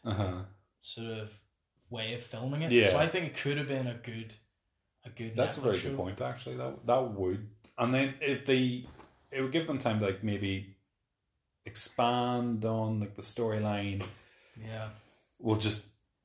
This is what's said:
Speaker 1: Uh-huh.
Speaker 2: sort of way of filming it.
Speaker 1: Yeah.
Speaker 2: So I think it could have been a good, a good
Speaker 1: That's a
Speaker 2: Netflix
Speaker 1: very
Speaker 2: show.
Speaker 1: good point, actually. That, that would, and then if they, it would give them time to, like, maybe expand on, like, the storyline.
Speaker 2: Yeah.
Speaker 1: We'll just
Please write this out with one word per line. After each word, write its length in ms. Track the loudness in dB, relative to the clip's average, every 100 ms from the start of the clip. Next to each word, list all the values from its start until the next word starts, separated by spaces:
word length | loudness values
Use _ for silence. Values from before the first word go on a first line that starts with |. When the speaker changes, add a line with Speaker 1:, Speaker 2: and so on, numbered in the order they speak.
Speaker 1:
Uh-huh. 400 | -4 0 0 -2 -8 -14 _ _
Speaker 2:
sort 360 | -12 -8 -8 -8
of 200 | -8 -14 _ _ _ _ -12
way 240 | -6 -6
of 80 | -6
filming 400 | -8 -8 -4 -2
it. 80 | 6
Speaker 1:
Yeah. 180 | 8 8
Speaker 2:
So 80 | 8
I 80 | 4
think 200 | 2 -4
it 80 | -4
could 200 | -2 -2
have 100 | -2
been 200 | -2 -4
a 60 | -6
good, 400 | -8 -10 -10 -16 _ _ _ _ _ _ -18
a 40 |
good 260 | -10 -6 0
Speaker 1:
That's 220 | 0 2
a 40 |
Speaker 2:
Netflix 20 |
Speaker 1:
very 160 | 2 2
Speaker 2:
show. 100 | 0
Speaker 1:
good 80 | -4
point, 240 | -4 -4
actually. 360 | -6 -6 -10 -8
That, 280 | -8 -6 2
that 180 | 2 2
would, 380 | 0 -2 -2 -6 -16 -14 -2
and 160 | 2
then 220 | 2 2 0
if 240 | -2 0 4
they, 400 | 4 4 0 -8 -16 -20 _ -12
it 100 | -4
would 100 | -2
give 160 | 0 0
them 100 | 0
time 220 | 2 2
to, 60 | 2
like, 180 | 0
maybe 520 | -2 -2 -2 -4 -6 -16 _ _ _ _ _ _ _ _ -8
expand 1000 | -2 -2 2 2 4 2 2 0 0 0
on, 340 | 0 0 0
like, 160 | -2 -4
the 60 |
storyline. 840 | -4 -2 0 0 0 0 -2 -2 -6 -10 -20 -20 _ -16
Speaker 2:
Yeah. 280 | -12 -10 -10 -12 -20 _ _ _
Speaker 1:
We'll 160 | 2 4
just 280 | 4 0 -2 _ _ _